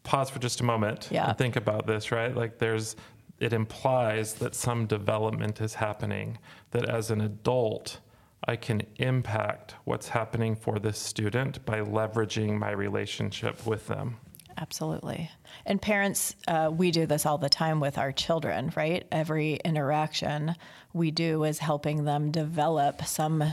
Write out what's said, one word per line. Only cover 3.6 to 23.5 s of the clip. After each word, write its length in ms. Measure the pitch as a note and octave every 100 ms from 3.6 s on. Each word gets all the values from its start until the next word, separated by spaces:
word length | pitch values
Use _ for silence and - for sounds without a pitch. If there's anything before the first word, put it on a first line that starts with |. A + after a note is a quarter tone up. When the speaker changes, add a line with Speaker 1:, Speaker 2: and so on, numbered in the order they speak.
| A2 - C3+ B2+ A#2 A2 A2 -
Speaker 1:
that 200 | B2 -
some 320 | B2 A#2 G#2+
development 720 | G#2+ G2+ A2 A2 G#2+ A2 G#2
is 140 | A2 -
happening, 640 | G#2+ G#2 G#2 G2+ G#2 A#2 - - -
that 180 | A#2+ A#2+
as 220 | A2+ G#2+
an 100 | G#2+
adult, 760 | G#2+ G#2 - B2+ A2 A2 - - - - - _ -
I 80 | A#2
can 260 | - G#2+ - -
impact 800 | B2+ C3 G#2 G#2+ G#2 - - -
what's 240 | - B2 -
happening 480 | A#2+ A2 A2+ A2+ A2
for 240 | - G#2+
this 180 | G#2+ G#2
student 680 | - - G#2+ A#2 C3+ C#3 -
by 160 | A2
leveraging 760 | G#2 G#2+ A2 A2+ G#2+ A2 G#2+ G#2
my 140 | G#2
relationship 920 | G2+ G2+ G#2 G2+ - G#2 - G#2+ - A2+
with 180 | G#2+ A2
them. 320 | G2+ A2 A2+ - - - -
Speaker 2:
Absolutely. 720 | D#3+ - D#3 D#3+ - - E3 - - - -
And 160 | G3
parents, 540 | - G3+ G3 - - - -
uh, 220 | E3 D#3+
we 180 | E3 F3+
do 140 | E3 D#3
this 200 | D3+ -
all 120 | D3
the 100 | C#3+
time 320 | - D#3+ D#3
with 180 | C#3 -
our 140 | C3+
children, 640 | C3+ - E3 C3 E2+ E3 D#3+
right? 300 | D#3 F3 -
Every 420 | D#3 D#3 D#3 D3+ C#3+
interaction 920 | - D3+ C3+ D3+ D#3 - - D3 D3+ E3+ - - -
we 200 | E3+ D#3+
do 320 | D#3+ E3 D#3+
is 160 | D3+ D3+
helping 440 | D#3 D3 D3+ D3+
them 280 | D3 C#3+ D3+
develop 720 | D#3+ D3+ E3 D3+ D#3 C#3+ - -
some 380 | - D#3 D#3+ D3+